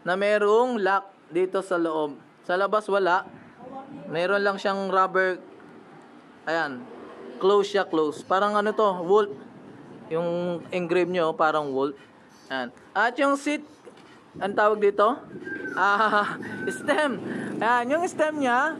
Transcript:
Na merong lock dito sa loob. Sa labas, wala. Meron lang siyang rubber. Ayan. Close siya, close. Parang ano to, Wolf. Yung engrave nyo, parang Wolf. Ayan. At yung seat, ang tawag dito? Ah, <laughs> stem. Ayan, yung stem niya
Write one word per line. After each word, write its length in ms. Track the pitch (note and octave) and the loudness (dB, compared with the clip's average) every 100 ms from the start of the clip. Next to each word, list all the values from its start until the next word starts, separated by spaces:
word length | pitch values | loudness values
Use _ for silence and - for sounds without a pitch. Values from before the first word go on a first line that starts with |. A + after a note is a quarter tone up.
Na 160 | E3 F#3+ | -2 0
merong 640 | G3+ G#3+ G#3 G#3+ B3+ A#3+ | 2 4 4 4 4 2
lock 320 | F#3 G3 F#3+ - - | 2 0 -2 -20 -6
dito 320 | D#3+ F#3 F#3+ | -2 0 -2
sa 160 | F#3 F3 | -2 0
loob. 400 | E3 D#3 D3+ C#3 - - | 0 0 -4 -6 -20 -16
Sa 160 | - F3+ | -4 0
labas, 320 | G3 G#3+ G#3 | 2 0 2
wala. 400 | G3 F3+ F#3 - - - - - - - - - | 0 2 0 -2 -18 -20 -20 -16 -14 -14 -16 -8
Meron 320 | D#3 F3+ G3+ | -4 0 2
lang 160 | G3+ G3 | 0 0
siyang 320 | G3+ G3 G3 | -2 -2 0
rubber. 480 | F#3 F#3+ F3+ F#3 F3+ - - - - - - - - - - - | 2 2 2 0 -2 -10 -20 -20 -20 -20 -20 -20 -20 -20 -12 -4
Ayan. 320 | E3 D3+ B2+ B2 - - - - - | -2 -2 -6 -14 -16 -16 -16 -16 -2
Close 320 | F#3 G3+ G3 | 2 4 2
siya, 160 | G3 F#3 | 0 0
close. 400 | D#3+ D3+ - - | 0 0 -2 -2
Parang 320 | F#3 G#3 G#3 | 2 2 2
ano 160 | G#3 | 0
to, 160 | G#3+ G#3+ F3+ E3+ | 2 2 2 4
Wolf. 240 | G#3 G3+ C3+ - - - - - - - | 4 4 -4 -16 -20 -20 -20 -20 -20 -6
Yung 500 | D#3+ E3+ F3 F3 E3+ - | -4 -2 -2 -2 -4 -4
engrave 400 | F#3 E3+ F3+ F3 | -4 2 2 2
nyo, 240 | F3+ D#3+ D#3+ | 2 0 2
parang 320 | D#3+ D#3 D3 | 2 2 0
Wolf. 240 | C3 C#3 C#3 - - - - - | -2 -2 -4 -18 -20 -20 -20 -8
Ayan. 240 | C3+ B2 - - - | -6 -6 -10 -6 0
At 160 | A3+ B3 | 0 2
yung 160 | C#4 C#4 | 0 2
seat, 240 | D4 D4 - - - - - - - - | -2 -4 -8 -20 -20 -20 -20 -20 -20 -6
ang 160 | F#3+ G3+ | -4 2
tawag 240 | G#3 G#3 | 2 4
dito? 400 | G3+ G3+ G#3 C4+ - - - - - - | 2 4 2 2 -8 -14 -10 -10 -8 0
Ah, 560 | G3 G3+ A3 G#3 G3+ - - | 2 4 4 2 0 -4 -10
<laughs> 300 | - - - | -6 -6 -4
stem. 400 | - D4 D4+ G#3 - - - - | 0 2 2 -2 -6 -8 -6 -2
Ayan, 320 | G#3+ A#3+ A#3+ | 0 2 2
yung 100 | D#4 F4+ | 0 -2
stem 320 | - D#4 D4+ | 0 -2 0
niya 320 | C4 B3 D4+ | 2 2 0